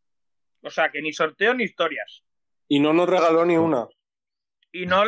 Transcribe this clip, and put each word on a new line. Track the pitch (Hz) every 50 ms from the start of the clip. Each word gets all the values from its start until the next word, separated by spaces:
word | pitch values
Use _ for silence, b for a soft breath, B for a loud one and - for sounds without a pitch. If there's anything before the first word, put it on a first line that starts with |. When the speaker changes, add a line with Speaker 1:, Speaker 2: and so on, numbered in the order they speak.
| _ _ _ _ _ _ _ _ _ _ _ _
Speaker 1:
O | - 151
sea, | - 175 160 147
que | - 147
ni | 151 156
sorteo | 151 - 165 156 151 - 196 226 262
ni | 254 220
historias. | 175 _ - 170 160 139 113 104 - - - _ _ _ _ _ _ _ _ _ -
Speaker 2:
Y | 143 143
no | 147 151 156
nos | 170 180 165
regaló | 185 175 165 165 160 165 170
ni | 175 170
una. | 165 165 165 147 120 110 - _ _ _ _ _ _ _ _ _ _ _ _ _ _ _ _
Speaker 1:
Y | - 180 180
no, | 175 185 196 208